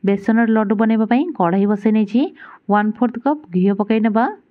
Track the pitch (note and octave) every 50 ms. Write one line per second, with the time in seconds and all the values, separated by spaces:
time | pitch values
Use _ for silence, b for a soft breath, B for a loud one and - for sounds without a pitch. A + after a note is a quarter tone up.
0 | - F#3+ G3+ G3 G3+ - A3 A3+ A#3 A3 A3 A3 A3 G3 A3 G3+ A3+ A3 A3+ A3
1 | A3 G#3 A#3+ B3 D4+ F4+ C#4+ - F#3 E3+ E3+ G3 G3 G3+ G#3 G3+ G#3 A3+ G#3+ A3
2 | G#3+ G3+ G#3 A#3+ C#4+ F#4 - B B B B B B - G3 G#3 G#3 G#3+ G#3+ -
3 | B3 A#3+ A#3+ A#3+ - C#4 D4+ D4+ D4+ F#3 F3 F3+ F3+ G3+ G3+ G3 G#3 G3+ A3+ A3+
4 | G#3+ A3+ G#3 A3 A#3+ E4 G#4+ - _ _